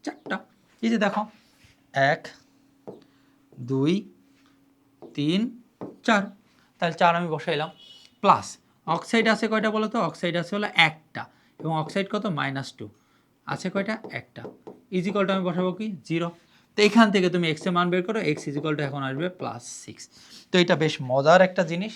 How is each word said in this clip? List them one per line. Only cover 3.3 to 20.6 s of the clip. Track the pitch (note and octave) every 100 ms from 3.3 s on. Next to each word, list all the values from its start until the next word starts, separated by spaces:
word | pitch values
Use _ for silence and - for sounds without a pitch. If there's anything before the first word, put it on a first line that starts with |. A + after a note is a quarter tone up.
| _ _ -
দুই, | B2 C3+ C#3+ F#3+ G#3 - _ _ _ _ _ _ _ _ -
তিন, | - D3 F#3 A#3+ - _ _ - - -
চার। | G#3+ G3 - _ _ _ _
তাহলে | F3
চার | E3+ F3 E3+
আমি | F3
বসাইলাম। | D3+ - D3+ D#3 - - - - _
প্লাস | G3 C3 G2 - _ _ -
অক্সাইড | E3 - A3+ A3+
আছে | G#3 A3
কয়টা | A3 A3
বলো | G#3+ G#3+
তো? | A#3
অক্সাইড | E3+ D3+ F3 E3+
আছে | E3 G3+
হলো | G#3
একটা। | - D#3+ D#3 _ - A2+ _ _ _
এবং | D#3 D#3+
অক্সাইড | D3+ G3 F#3+
কত? | G#3 G#3
মাইনাস | D3 C#3 C3+ C3+ -
টু। | A2 _ _ _ _ _ -
আছে | C#3+ F#3
কয়টা? | G3 G3 A3 -
একটা। | B2 - - A#2+ - - - _
is | F#3 F3
equal | G3+ F#3+
to |
আমি | F#3+
বসাবো | F3+ E3+ F#3
কি? | F#3 G#3+ F3
জিরো। | - E3 E3+ E3+ _ _ _ -
তো |
এখান | G#3 G#3+ A3
থেকে | G3 F3+
তুমি | F3 E3
এক্স | D#3 F#3+
এর |
মান | F3 F3
বের | F3+ F#3
করো, | A3
x | E3 D3+ -
is | C#3+
equal | D#3 D3+
to |
এখন | C#3+ C#3
আসবে | C3+ C3 F3+
প্লাস | - C3 A#2 - -
সিক্স। | - A2 - - - - -
তো |
এটা | F#3